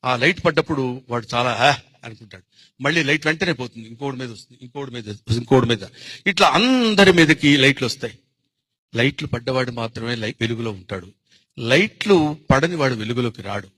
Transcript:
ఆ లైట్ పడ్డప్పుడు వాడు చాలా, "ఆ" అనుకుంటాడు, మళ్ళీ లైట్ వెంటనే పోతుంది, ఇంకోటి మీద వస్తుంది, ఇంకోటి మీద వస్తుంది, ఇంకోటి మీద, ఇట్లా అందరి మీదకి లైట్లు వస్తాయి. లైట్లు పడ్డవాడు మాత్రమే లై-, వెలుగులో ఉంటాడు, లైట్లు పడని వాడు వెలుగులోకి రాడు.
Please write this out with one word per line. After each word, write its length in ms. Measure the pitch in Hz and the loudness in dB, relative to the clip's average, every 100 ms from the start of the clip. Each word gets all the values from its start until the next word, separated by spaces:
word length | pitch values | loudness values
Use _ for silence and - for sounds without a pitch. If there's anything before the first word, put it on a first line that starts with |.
ఆ 120 | 127 127 | -2 0
లైట్ 280 | 143 185 | 0 0
పడ్డప్పుడు 580 | 175 160 151 147 127 123 - | 0 0 -2 -2 -4 -6 -6
వాడు 180 | 120 110 | -8 -4
చాలా, 220 | 120 123 113 | -2 -2 2
"ఆ" 100 | 135 139 _ _ | 2 2 _ _
అనుకుంటాడు, 400 | 120 110 107 95 _ _ _ _ | -20 -20 -20 -20 _ _ _ _
మళ్ళీ 200 | 135 165 | -2 -2
లైట్ 240 | 139 151 156 | 0 -2 -2
వెంటనే 260 | 156 180 | -2 -4
పోతుంది, 360 | 135 123 117 110 | -4 -8 -14 -18
ఇంకోటి 280 | 117 139 127 | -10 -10 -8
మీద 140 | 127 | -12
వస్తుంది, 280 | 107 - 123 | -14 -20 -20
ఇంకోటి 280 | 127 143 139 | -18 -14 -12
మీద 180 | 123 104 | -12 -12
వస్తుంది, 300 | 104 - 117 | -14 -4 -4
ఇంకోటి 280 | 117 131 120 | 4 4 4
మీద, 200 | 113 95 - - - - | -2 -4 -18 -18 -6 -4
ఇట్లా 220 | 190 180 | 2 4
అందరి 640 | 143 240 254 226 202 196 | 4 2 2 2 6 6
మీదకి 440 | 175 156 147 147 143 | 6 4 4 4 4
లైట్లు 300 | 135 139 123 | 4 2 -4
వస్తాయి. 320 | - 117 - _ _ _ _ _ _ _ | -6 -12 -14 _ _ _ _ _ _ _
లైట్లు 320 | 113 131 - 147 | -2 -2 -2 -6
పడ్డవాడు 440 | 120 117 131 127 | -6 -4 -2 -4
మాత్రమే 440 | 117 113 - 117 | -6 -8 -8 -8
లై-, 200 | 120 107 - | -6 -6 -4
వెలుగులో 300 | 113 117 117 | -4 -4 -6
ఉంటాడు, 420 | 98 92 98 90 _ _ _ _ - | -10 -10 -12 -12 _ _ _ _ -10
లైట్లు 760 | 117 139 214 _ 214 190 151 151 _ | 0 2 2 _ 2 4 4 -4 _
పడని 240 | 135 165 | 2 2
వాడు 200 | 170 139 | 0 -2
వెలుగులోకి 480 | 117 107 120 120 - | -2 -4 -4 -4 -6
రాడు. 260 | 98 101 98 | -10 -10 -10